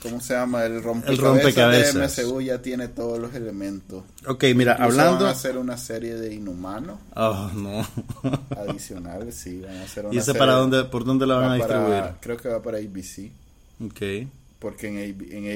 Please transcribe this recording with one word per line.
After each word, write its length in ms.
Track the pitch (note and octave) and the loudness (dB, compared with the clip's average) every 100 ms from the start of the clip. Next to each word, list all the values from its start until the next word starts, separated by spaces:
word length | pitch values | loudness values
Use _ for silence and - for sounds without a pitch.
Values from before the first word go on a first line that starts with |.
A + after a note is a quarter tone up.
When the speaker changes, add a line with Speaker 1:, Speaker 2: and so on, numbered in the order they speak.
Speaker 1:
¿cómo 180 | A#2 A#2+ | -8 -8
se 140 | A#2+ | -2
llama? 320 | B2 B2 A#2+ A2+ | -2 0 0 0
El 180 | A2+ | -2
rompecabezas 360 | A2+ A#2 C3+ C3 | -2 -2 0 4
Speaker 2:
El 40 | C3+ | 6
rompecabezas. 680 | C3+ C#3+ B2+ A#2+ B2 C#3+ | 6 6 6 8 8 6
Speaker 1:
de 60 | C#3 | 4
M 80 | C#3 | 0
C 160 | C3+ A#2+ | 0 -2
U 160 | C3 | -2
ya 200 | C3 B2+ | -2 -4
tiene 280 | B2+ B2+ A#2+ | -4 -4 -6
todos 280 | - A#2 A#2 | -6 -4 -4
los 160 | A#2+ | -6
elementos. 720 | B2 A2 G2 G2 F#2+ - F#2+ - - C3+ | -8 -8 -6 -8 -8 -12 -16 -16 -12 -6
Speaker 2:
Ok, 160 | B2+ C3+ B2 | 2 4 6
mira, 180 | B2 | 6
Speaker 1:
Incluso 100 | A#2 A#2+ C3 | 6 6 6
Speaker 2:
hablando 240 | E3 F3 | 6 6
Speaker 1:
van 100 | F#3+ | 2
a 40 | C3 | 2
hacer 200 | C3 B2+ | -2 -4
una 200 | B2+ A#2+ | -4 -6
serie 380 | - A2+ A#2 A2+ | -8 -6 -6 -6
de 180 | A2 | -8
Inhumanos 680 | G#2+ G2+ F2 F#2 G#2+ E3+ G#3 - - | -8 -10 -8 -8 -10 -10 -14 -10 -2
Speaker 2:
Oh, 340 | A2 F#2+ G2+ G#2 | 0 0 -4 -6
no. 320 | G2+ G#2 G#2 A#2 - - | -6 -6 -6 -8 -10 -6
<laughs> 260 | C3+ C#3 - A#2 | -4 -4 -4 -8
Speaker 1:
adicionales, 760 | G#2 G2+ - F#2+ F2 F#2 A#2 A#2 | -8 -8 -10 -12 -12 -12 -12 -12
sí, 260 | F#2 F2+ | -12 -12
van 160 | F#2+ F#2 | -12 -14
a 60 | |
hacer 220 | F#2+ G#2 G#2 | -12 -10 -4
una 80 | |
Speaker 2:
¿Y 40 | A#2+ | -2
esa 100 | C#3 | 0
Speaker 1:
serie 60 | B2+ | 4
Speaker 2:
para 140 | C3 C3 | 6 6
dónde, 280 | C3 C3 | 4 2
por 220 | C3 A#2+ A#2+ | 0 -2 0
dónde 200 | C3 C3 | 2 2
la 80 | B2+ | 2
van 100 | B2+ | 2
a 120 | B2 | 2
Speaker 1:
va 0 | |
para, 200 | A2+ G#2+ | 2 2
Speaker 2:
distribuir? 360 | G#2+ G2+ F2 E2+ | 2 0 -2 -8
Speaker 1:
creo 180 | A#2+ A#2 | -10 -8
que 120 | B2+ | -4
va 120 | A2+ | -4
para 160 | A2+ G#2+ | -4 -6
A 40 | |
B 220 | G#2+ F#2+ | -6 -10
C. 280 | - - G#2+ - - _ _ - A2 | -12 -14 -16 -18 -20 _ _ -12 -12
Speaker 2:
Ok. 420 | - G2+ G2+ C3+ - - - | -8 -6 -6 -8 -14 -20 -12
Speaker 1:
Porque 300 | G#2+ - G#2+ | -12 -10 -10
en, 80 | G2+ | -8
A 200 | G2+ G2 | -8 -10
B, 200 | - G#2 | -12 -10
en 80 | G#2 | -8